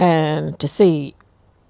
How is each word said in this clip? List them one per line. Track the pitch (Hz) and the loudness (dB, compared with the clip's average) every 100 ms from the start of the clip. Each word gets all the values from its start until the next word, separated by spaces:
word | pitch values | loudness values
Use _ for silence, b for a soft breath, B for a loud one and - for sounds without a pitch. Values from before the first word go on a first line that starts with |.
And | 180 165 156 156 151 - | 0 2 0 -4 -6 -6
to | 143 | -4
see, | - 196 156 139 - _ _ _ _ _ | 2 2 2 -4 -14 _ _ _ _ _